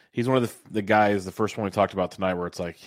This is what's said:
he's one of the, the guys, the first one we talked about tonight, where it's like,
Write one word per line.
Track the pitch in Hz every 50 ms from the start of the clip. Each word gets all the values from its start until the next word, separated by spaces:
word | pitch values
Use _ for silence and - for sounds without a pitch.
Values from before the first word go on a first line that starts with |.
| _ _
he's | - 123 117
one | 131 131
of | 127 120
the, | 110 - - _ -
the | - 107
guys, | 98 95 107 107 104 104 104 98 92
the | 95
first | - - 107 101 -
one | 117 104
we | 98
talked | - 104 98 92 -
about | 95 92 90
tonight, | - - 95 95 90
where | 87 87
it's | 85 - -
like, | 90 85 82 - -